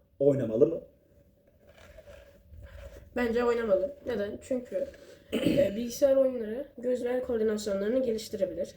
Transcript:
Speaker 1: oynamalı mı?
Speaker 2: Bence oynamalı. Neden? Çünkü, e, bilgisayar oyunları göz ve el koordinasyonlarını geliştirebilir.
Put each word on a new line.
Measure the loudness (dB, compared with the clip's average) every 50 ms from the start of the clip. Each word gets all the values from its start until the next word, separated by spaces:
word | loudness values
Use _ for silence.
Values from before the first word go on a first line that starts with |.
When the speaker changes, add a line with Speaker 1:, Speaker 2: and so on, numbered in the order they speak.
| _ _ _ _
Speaker 1:
oynamalı | 4 4 4 4 0 0 4 4 4
mı? | 4 4 -4 -8 -12 _ _ _ _ _ -20 _ _ _ _ _ _ _ _ _ -20 -20 -20 -20 -20 -20 -20 -20 -20 -20 -20 -20 -20 -20 -20 _ -20 -20 -20 -20 -18 -18 -18 -18 -18 -18 -20 -20 -10 -4
Speaker 2:
Bence | -2 -2 0 2 2 2
oynamalı. | 2 2 0 2 2 2 2 2 -2 -6 -8 -6
Neden? | -6 -4 -4 -4 -4 -6 -12 -6
Çünkü, | -4 -4 -4 -4 -6 -6 -6 -6 -6 -10 -18 -20 -20 -20 -20 -14 -6 -4
e, | 0 0 2 4 4 2 2 2
bilgisayar | -4 -6 -6 0 2 4 4 6
oyunları | 6 4 2 2 -2 -6 -6 -6 -6 -8 -10 _ -8
göz | -4 -2 -2 -2 -2
ve | -2
el | -2 -2
koordinasyonlarını | -2 -2 -2 0 0 0 0 -2 -2 -2 -2 -2 0 0 0 0 0
geliştirebilir. | 0 -2 -4 -6 -8 -4 -4 -4 -4 -2 -6 -8 -8 -10